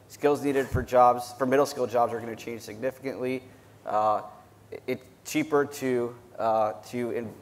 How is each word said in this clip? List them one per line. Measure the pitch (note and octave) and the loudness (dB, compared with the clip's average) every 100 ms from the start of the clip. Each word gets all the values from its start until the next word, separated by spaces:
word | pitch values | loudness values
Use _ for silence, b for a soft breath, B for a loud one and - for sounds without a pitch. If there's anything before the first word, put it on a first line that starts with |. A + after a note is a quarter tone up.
| B | B
Skills | - C#3+ C#3 | 0 2 2
needed | C#3 C3+ B2+ | 0 0 0
for | B2+ | -2
jobs, | A#2 B2 B2 B2 - - | 2 6 8 6 -2 -4
for | C3 | 2
middle | C3+ C#3+ | 2 2
skill | B2+ A#2+ | 0 -2
jobs | A#2+ A#2 | 2 0
are | A2+ | -2
gonna | A2+ A2 | -8 -10
change | - A2+ | -10 -12
significantly. | A2 G#2+ B2+ - C3 G2+ B2+ C3 - B B B - | -12 -8 -6 -6 -10 -6 -6 -6 -10 B B B -4
Uh, | G#2+ G#2+ G#2 - - - - - | 2 2 2 -2 -18 -20 -20 -18
it, | - - | -14 -8
it's | B2 - - | -8 -10 -20
cheaper | - D#3 D3+ D3 | -6 -2 2 2
to, | C#3+ - C3 B2 A#2+ A#2+ - - | 0 -2 -2 0 -2 -6 -16 -4
uh, | A2+ A2 G#2+ - - | 0 2 0 -2 -10
to, | B2 A#2+ | -6 -4
in, | G#2+ A2 - | -4 -8 -12